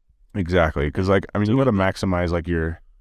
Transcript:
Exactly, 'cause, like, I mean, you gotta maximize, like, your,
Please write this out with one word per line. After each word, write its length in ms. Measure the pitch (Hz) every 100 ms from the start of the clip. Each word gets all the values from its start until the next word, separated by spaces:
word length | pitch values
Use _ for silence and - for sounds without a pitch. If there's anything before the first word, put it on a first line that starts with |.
| _ _ _
Exactly, 560 | 107 82 90 78 73 73
'cause, 180 | 98 95
like, 180 | 98 -
I 40 | 101
mean, 100 | 104
you 60 | 131
gotta 160 | 131
maximize, 580 | 101 95 - 98 87 87
like, 160 | 85 82
your, 340 | 85 80 82 - -